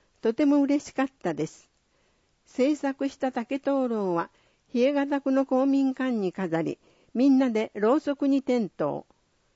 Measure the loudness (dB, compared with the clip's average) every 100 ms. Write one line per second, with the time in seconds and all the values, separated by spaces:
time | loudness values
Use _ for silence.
0 | _ _ -4 0 2 4 2 0 -2 -4
1 | -6 -4 -6 -4 -6 -8 _ _ _ _
2 | _ _ _ _ _ 0 0 0 -4 -4
3 | -6 -4 -4 -4 -6 -4 -2 0 0 -2
4 | 0 -2 -4 _ _ _ _ 0 2 2
5 | -2 -2 0 0 0 0 2 2 0 -2
6 | -2 -2 -2 -4 -4 -2 -4 -6 _ _
7 | _ 0 4 4 2 0 -4 -2 2 2
8 | 0 -2 0 0 0 -2 -2 -4 -4 -4
9 | -10 _ _ _ _